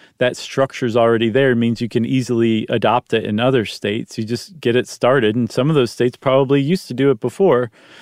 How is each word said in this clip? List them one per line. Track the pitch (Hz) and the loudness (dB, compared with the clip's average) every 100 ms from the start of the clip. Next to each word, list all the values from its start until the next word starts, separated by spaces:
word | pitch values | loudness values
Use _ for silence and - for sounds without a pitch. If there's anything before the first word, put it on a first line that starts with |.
| _ _ | _ _
that | 123 - | -2 -2
structure's | - - 135 - 123 117 | -6 -2 -2 -2 -2 2
already | 117 117 117 | 2 2 2
there | 113 135 | 2 2
means | 117 117 113 | 2 0 -2
you | 117 | -4
can | 120 | -2
easily | 117 131 120 117 117 110 - | -2 -2 -2 0 2 0 -2
adopt | 117 107 117 - | -2 0 0 0
it | 113 | -2
in | 107 107 | -2 0
other | 123 131 | 0 0
states. | 101 - 104 110 - - | -2 -6 -6 -6 -8 -10
You | |
just | 110 120 - 175 | -6 -8 -8 -4
get | 123 120 | 0 0
it | - | -2
started. | - 123 139 107 113 | -2 2 4 2 0
And | 117 | -2
some | - 135 | -2 0
of | 156 | 2
those | 120 | 0
states | - 123 - | 0 -2 -2
probably | 139 131 131 143 | 0 2 2 0
used | 139 185 - | 0 -2 -4
to | |
do | 123 139 | 0 0
it | 120 | 0
before. | 123 - 196 123 123 - - - | -4 0 2 2 0 -10 -20 -20